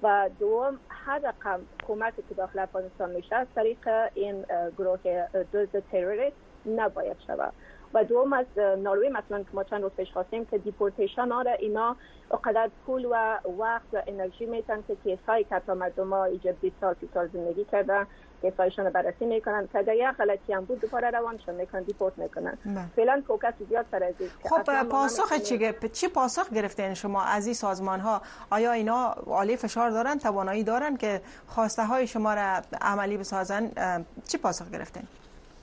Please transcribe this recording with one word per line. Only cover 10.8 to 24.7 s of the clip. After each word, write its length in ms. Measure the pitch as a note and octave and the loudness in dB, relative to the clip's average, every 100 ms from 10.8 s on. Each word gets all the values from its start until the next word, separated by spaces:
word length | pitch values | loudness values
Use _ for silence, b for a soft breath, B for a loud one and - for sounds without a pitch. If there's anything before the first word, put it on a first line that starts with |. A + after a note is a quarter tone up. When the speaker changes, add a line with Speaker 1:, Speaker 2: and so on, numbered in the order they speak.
| G3+ G#3+ G3+ - B3 | 0 2 0 0 0
Speaker 1:
ها 120 | A#3+ | 0
را 100 | B3 | 0
اینا 440 | A#3 G#3+ G#3+ A#3 A#3 B B B | 0 0 0 0 -2 B B B
اقدر 400 | - A#3 A3 G#3 - - | -2 2 2 2 -2 -4
پول 180 | C4 | -2
و 340 | B3 A#3 A3 A3 F#3 F3+ | 0 2 2 0 -4 -2
وقت 280 | A3+ A#3 - | -2 -2 -2
و 100 | G3+ - | -4 -4
انرژی 400 | G3+ F#3 - A3+ | -4 -6 -6 -6
می‌تن 360 | A#3 A3+ G#3+ G#3 | -4 -4 -4 -4
که 80 | G3+ | -4
کیس‌هایی 400 | G3+ F#3 - A3 | -2 -2 2 2
که 100 | G3+ | 2
حتی 180 | F#3 F#3+ | -2 0
مردم 380 | F#3 F3+ F3+ F#3+ | -2 -2 -2 0
ها 140 | G3 | 2
اینجا 280 | F#3+ F#3 F#3 F3+ | 2 0 -2 0
بیست 160 | F#3 - | -2 0
سال، 140 | F#3+ F3 | 0 0
سی 80 | E3+ | -4
سال 140 | F#3 E3+ | -2 -2
زندگی 360 | F3 E3+ E3+ | -2 -4 -2
کردن، 420 | G#3 G3+ F#3+ G3+ G3+ B B B | 0 0 2 2 0 B B B
کیس‌هایشان 440 | F#3 F#3 F#3 G3 F#3+ | -2 2 2 2 0
رو 40 | |
بررسی 340 | F3+ F3+ - | 2 0 0
می‌کنن 440 | A#3 A3+ A3 G#3 G3 | 0 0 0 -2 0
که 60 | G3+ | 0
اگر 160 | G3+ | 2
یک 220 | A3 C4 B3+ | 4 2 2
غلطی 360 | G#3 G3 - | 0 0 -2
هم 120 | G3 | -4
بود 160 | F#3 B3 | -2 -4
دوباره 300 | A3+ A#3+ A#3+ | -2 -2 0
روانشان 440 | A#3 A#3 A3+ - | 0 -2 -6 -8
می‌کنن، 280 | F3 F3+ F#3+ | -8 -6 -6
دیپورت 360 | F#3 G3+ F#3 - | -6 -2 -2 -2
می‌کنن. 400 | E3 - F3 - G3+ | -8 -6 -6 -6 -6
Speaker 2:
بله. 200 | G3 F3 - | -6 -2 2
Speaker 1:
فعلاً 260 | A#3 C#4 C#4 | 4 4 2
فوکس 280 | A3 A#3 A#3 G3+ | 0 -2 -4 -2
زیاد 180 | A#3 A3+ | -2 -2
سر 140 | G3 | -2
از 100 | F3+ F3 | -2 -4
این 100 | F3+ - | -8 -8
که 60 | - | 2
Speaker 2:
خب، 120 | D#4 | 2
Speaker 1:
اصلاً 220 | D4+ | 4